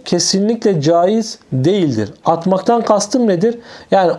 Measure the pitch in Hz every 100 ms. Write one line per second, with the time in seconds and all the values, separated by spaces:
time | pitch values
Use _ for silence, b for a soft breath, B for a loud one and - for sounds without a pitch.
0 | - 175 - 190 202 226 220 170 143 170
1 | 185 220 220 - _ 131 139 202 160 110
2 | 104 - - 165 185 185 208 233 220 208
3 | 202 254 233 175 220 240 B B B 190
4 | 175